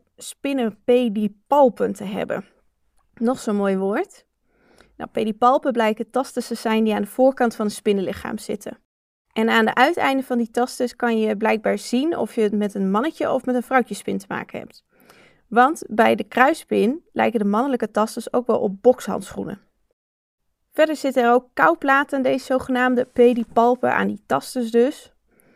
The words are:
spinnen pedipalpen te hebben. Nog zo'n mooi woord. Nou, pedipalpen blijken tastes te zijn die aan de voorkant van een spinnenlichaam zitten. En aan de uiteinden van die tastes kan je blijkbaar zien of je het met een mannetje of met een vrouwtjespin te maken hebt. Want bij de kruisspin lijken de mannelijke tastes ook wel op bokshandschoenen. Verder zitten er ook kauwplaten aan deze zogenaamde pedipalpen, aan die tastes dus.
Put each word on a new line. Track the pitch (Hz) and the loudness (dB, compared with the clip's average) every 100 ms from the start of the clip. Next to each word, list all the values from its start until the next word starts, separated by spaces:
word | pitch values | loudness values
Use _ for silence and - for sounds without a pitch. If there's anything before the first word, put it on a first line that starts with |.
| _ - | _ -20
spinnen | - - 277 277 226 208 | -20 -10 -4 -2 -2 -4
pedipalpen | - 247 240 208 208 - - 294 262 - 196 | 2 2 2 0 -4 -4 0 4 4 4 -4
te | 202 | -4
hebben. | 196 190 - 190 - _ _ _ _ _ _ | -8 -6 -6 -6 -10 _ _ _ _ _ _
Nog | - 233 262 | -4 -2 -2
zo'n | - 202 | -2 -2
mooi | 196 190 | 0 0
woord. | 196 226 403 - _ _ _ _ _ _ _ - | -2 -4 -6 -12 _ _ _ _ _ _ _ -16
Nou, | - | -8
pedipalpen | - 220 214 247 285 302 | -4 -4 2 2 2 0
blijken | 240 220 220 220 | 0 0 -2 -4
tastes | 247 269 - - | -4 -4 -6 -8
te | 233 | -6
zijn | 226 220 | -2 0
die | 220 | 0
aan | 208 | -2
de | 202 | -4
voorkant | - 262 269 247 - | 2 2 4 0 -2
van | 214 | -6
een | |
spinnenlichaam | - - 196 180 - - 220 | -4 -2 -2 -2 -6 -8 -10
zitten. | - 208 - - _ _ _ _ _ | -8 -10 -10 -16 _ _ _ _ _
En | - 226 | -2 2
aan | 226 220 | 2 2
de | - | 4
uiteinden | 269 349 - 269 262 | 2 2 -2 -2 -2
van | 247 | -2
die | 233 | -2
tastes | - 247 - 247 - | -2 -4 -4 -6 -4
kan | 240 226 | -2 0
je | 214 208 | 0 0
blijkbaar | 220 220 208 202 | 0 0 -2 -4
zien | - 240 311 320 | -2 -2 0 -2
of | 233 - | -4 -2
je | |
het | 214 | -2
met | 208 208 | 0 -4
een | 202 190 | -2 -2
mannetje | 202 302 - - | 0 -2 -2 -2
of | 262 254 | -2 -2
met | 247 | -4
een | |
vrouwtjespin | 233 262 240 202 - 196 | 0 0 -2 -6 -6 -8
te | - | -6
maken | - - - | -10 -10 -12
hebt. | - _ _ _ _ - _ _ - | -16 _ _ _ _ -20 _ _ -4
Want | 233 254 330 - | 2 2 2 -6
bij | 214 226 220 | 0 2 2
de | |
kruisspin | 220 - 269 320 - 208 202 320 _ | -2 0 2 0 -2 0 0 -2 _
lijken | - 226 226 | -2 0 0
de | 202 | 0
mannelijke | 208 285 247 214 | 0 0 -2 -2
tastes | 214 220 240 - | -2 -2 -4 -6
ook | 247 240 | -4 0
wel | 220 | 0
op | 208 196 | -2 0
bokshandschoenen. | 240 254 - 190 196 196 196 202 _ _ _ _ _ _ _ _ _ _ _ | 4 4 0 -8 -8 -10 -10 -10 _ _ _ _ _ _ _ _ _ _ _
Verder | - 311 302 | 0 0 0
zitten | 277 254 | -2 2
er | 233 | 4
ook | 247 254 | 4 2
kauwplaten | - 294 339 277 269 262 277 | 2 2 2 2 2 2 -2
aan | |
deze | 254 269 - | 0 -2 -2
zogenaamde | 262 262 247 254 247 - | -4 -2 -2 0 0 -2
pedipalpen, | - 240 240 226 - 233 247 240 | 4 4 4 0 2 2 2 2
aan | - 196 | 0 0
die | 208 - | -4 -2
tastes | 269 - 262 226 | -4 -2 -6 0
dus. | 233 247 - - _ _ _ _ | 2 2 0 -14 _ _ _ _